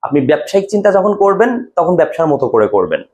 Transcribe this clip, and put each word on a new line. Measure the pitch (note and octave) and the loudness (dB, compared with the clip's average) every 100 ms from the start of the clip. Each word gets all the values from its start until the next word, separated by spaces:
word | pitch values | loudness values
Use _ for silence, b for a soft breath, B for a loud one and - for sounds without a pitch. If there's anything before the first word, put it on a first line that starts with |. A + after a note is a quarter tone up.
আপনি | - C#3+ | 0 -2
ব্যবসায়িক | C3 D3+ - G3 G3 | 0 -2 0 -4 -2
চিন্তা | G#3 G3+ | 0 2
যখন | F#3+ F#3+ G3+ | 2 0 2
করবেন, | G3 F#3+ A#3 A#3+ C3 - | 0 2 0 0 -6 -2
তখন | E3+ F3 | 0 2
ব্যবসার | D#3 - D#3+ | 0 0 -2
মতো | C#3+ B2 | 0 0
করে | A#2 G#2 | 0 2
করবেন। | G2+ F2 - - | 0 -2 -4 -8